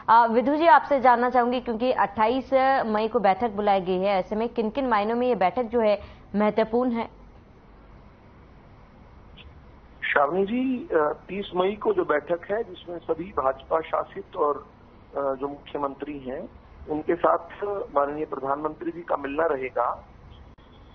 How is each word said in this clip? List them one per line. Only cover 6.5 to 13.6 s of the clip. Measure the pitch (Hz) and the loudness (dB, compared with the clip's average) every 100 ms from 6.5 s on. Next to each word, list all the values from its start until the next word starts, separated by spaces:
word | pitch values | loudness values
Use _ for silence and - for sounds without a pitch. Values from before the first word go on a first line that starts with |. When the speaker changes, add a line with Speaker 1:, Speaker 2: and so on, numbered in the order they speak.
| 214 220 233 254 | 2 0 0 0
Speaker 1:
है? | 233 - - - - - - - - - - - - - - - - - - - - - - - - - - - - - - | -2 -6 -12 -20 -20 -20 -20 -20 -20 -20 -20 -20 -20 -20 -20 -20 -20 -20 -20 -20 -20 -20 -20 -20 -20 -20 -20 -20 -20 -20 -10
Speaker 2:
श्रावणी | - 143 143 180 | -2 0 2 0
जी, | 196 247 262 247 - | 0 -2 -2 -4 0
अ, | 165 151 - - | 0 0 -2 -10
तीस | 190 202 175 | -10 -6 -2
मई | 185 | -2
को | 208 214 | -2 -2
जो | 185 | 0
बैठक | 156 147 151 170 - | 0 -2 -2 -6 -4
है, | 214 | -6
जिसमें | 196 175 170 170 | -6 -12 -14 -10
सभी | - 160 | -6 -6
भाजपा | 185 147 135 - | -6 -4 -2 -4